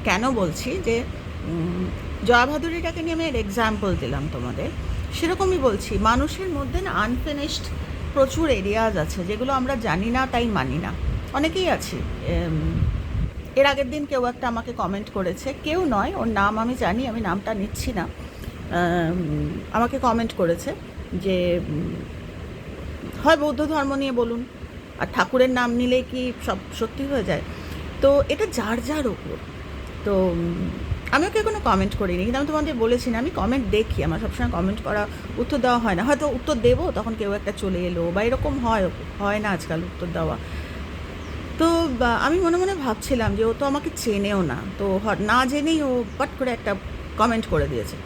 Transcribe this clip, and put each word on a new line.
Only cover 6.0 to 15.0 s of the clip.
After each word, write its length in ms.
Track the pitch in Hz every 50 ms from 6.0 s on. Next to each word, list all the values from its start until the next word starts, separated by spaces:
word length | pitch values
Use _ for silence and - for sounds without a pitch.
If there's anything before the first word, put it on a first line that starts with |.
| 208 220 233 254 285 320 - - 381 370
মধ্যে 320 | 330 285 277 254 - 349
না 100 | 381 370
আনফিনিশড 720 | - 180 208 226 247 254 - 320 294 285 285 320 - - - - - - - - - - - - -
প্রচুর 360 | 277 269 269 - 311 330 302
এরিয়াজ 480 | 254 202 185 196 202 220 226 220 208
আছে 260 | 180 151 - - 196 180
যেগুলো 300 | 180 208 208 247 262 277
আমরা 220 | 262 247 254 277
জানি 300 | 240 220 214 151 175 202
না, 220 | 233 240 262 262 262
তাই 140 | 262 240 240
মানি 320 | 233 208 165 131 135 123
না। 140 | 156 - 95 180 - - - - - - - -
অনেকেই 360 | 254 294 320 330 381 370 330
আছে, 260 | 247 - - - - - - - - - -
এম, 520 | - 175 165 175 165 160 156 151 160 - - - - - - - - - - - - - - - - -
এর 100 | 254 277
আগের 260 | 285 277 269 277 247
দিন 140 | 269 302 294
কেউ 200 | - 285 262 247
একটা 220 | 240 247 247 -
আমাকে 260 | 247 233 226 226 - -
কমেন্ট 360 | - - 185 196 202